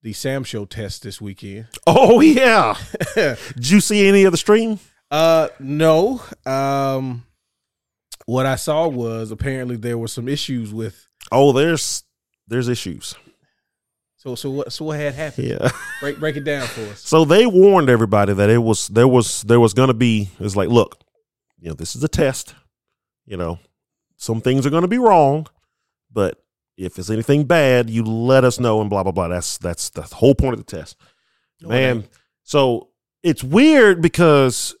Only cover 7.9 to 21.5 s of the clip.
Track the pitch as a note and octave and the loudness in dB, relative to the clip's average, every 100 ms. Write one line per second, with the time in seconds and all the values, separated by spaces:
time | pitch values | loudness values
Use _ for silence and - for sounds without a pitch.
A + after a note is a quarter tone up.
7.9 | _ _ - - B2 C3 C3 - D3+ E3 | _ _ -20 -6 -2 -2 -4 -2 -2 -2
8.9 | B2+ A#2 A2+ A2+ A2 C#3 C3 B2+ A#2+ A#2 | -4 -6 -8 -10 -8 -8 -6 -8 -8 -6
9.9 | A#2 A2+ - A#2+ C#3+ - B2+ A2 A2 A2 | -6 -8 -10 -8 -8 -6 -8 -8 -10 -10
10.9 | - _ _ - B2 C#3 B2+ D#3+ D#3+ - | -12 _ _ -4 2 4 4 0 -2 -4
11.9 | - _ _ _ _ _ A#2 A#2+ A#2+ F#2+ | -10 _ _ _ _ _ -6 -4 -6 -8
12.9 | E2 - - _ _ _ _ _ _ _ | -12 -16 -18 _ _ _ _ _ _ _
13.9 | _ _ _ C3+ B2 C#3+ C3+ - - D#3 | _ _ _ -14 -10 -8 -8 -8 -10 -8
14.9 | D3+ D3 C3+ D3+ - C3 A2 C3+ - - | -6 -6 -8 -10 -8 -8 -4 -4 -6 -14
15.9 | - C#3 - D#3 D3 D3 C#3+ A#2+ A#2 G#2+ | -10 -10 -6 -6 -6 -6 -6 -8 -10 -14
16.9 | G#2 - D#3+ D#3 F3+ B3 F#3 G3 F#3+ C#3 | -14 0 2 4 4 4 6 6 6 4
17.9 | A#2+ A2 G#2 G2+ G2 G2+ A#2 A2+ G#2 - | 2 2 2 0 2 2 2 2 -2 -2
18.9 | G#2 B2+ B2+ A2 - G#2 A#2+ A2+ G2+ C3 | 2 4 4 0 -6 2 4 4 2 0
19.9 | A2+ B2 A2 G2+ _ G2+ G2 F2+ A#2 G2+ | 2 0 0 -4 _ -6 -4 2 2 2
20.9 | - _ _ _ _ _ | -4 _ _ _ _ _